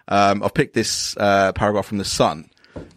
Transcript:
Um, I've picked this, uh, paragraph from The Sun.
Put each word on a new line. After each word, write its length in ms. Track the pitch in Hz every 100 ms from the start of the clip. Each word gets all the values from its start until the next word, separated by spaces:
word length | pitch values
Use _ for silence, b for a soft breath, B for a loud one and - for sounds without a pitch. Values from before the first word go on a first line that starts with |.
| B
Um, 360 | 101 98 101
I've 100 | 101
picked 220 | - 135 -
this, 420 | 110 - - -
uh, 340 | 104 98 98
paragraph 360 | 90 104 104 95
from 100 | 104
The 80 | 95
Sun. 440 | - 117 80 - _ B B B